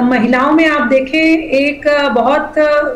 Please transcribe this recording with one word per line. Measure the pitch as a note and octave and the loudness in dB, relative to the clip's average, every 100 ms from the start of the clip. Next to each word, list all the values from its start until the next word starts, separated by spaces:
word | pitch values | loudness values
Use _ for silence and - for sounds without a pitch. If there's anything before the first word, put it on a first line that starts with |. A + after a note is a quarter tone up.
महिलाओं | B3 B3+ A3+ B3+ C#4 | 0 0 0 0 2
में | D#4 D#4+ | 2 2
आप | D4 | 0
देखें, | - C4+ C4+ D#4+ D#4+ D#4+ | 0 0 0 0 2 0
एक | - C4+ C#4+ C#4+ D4+ D4 C#4 | 0 -2 -2 -2 0 0 0
बहुत, | A#3+ A#3+ D4 - - D4+ D4 D4 | 0 0 0 -2 -2 0 0 -2